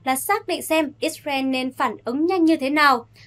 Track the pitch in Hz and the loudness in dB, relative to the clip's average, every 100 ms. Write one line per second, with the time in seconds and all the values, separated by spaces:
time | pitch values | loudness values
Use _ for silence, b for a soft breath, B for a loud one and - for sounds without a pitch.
0 | 262 262 - 415 392 370 - 320 294 - | -4 -2 0 -2 -2 -4 0 0 0 -4
1 | 320 - 302 269 262 254 254 254 254 202 | -6 -6 -4 -2 -2 -2 -4 -2 -4 -4
2 | 220 269 339 381 320 320 262 302 285 240 | -6 -2 0 2 2 2 2 4 4 4
3 | - b | -2 b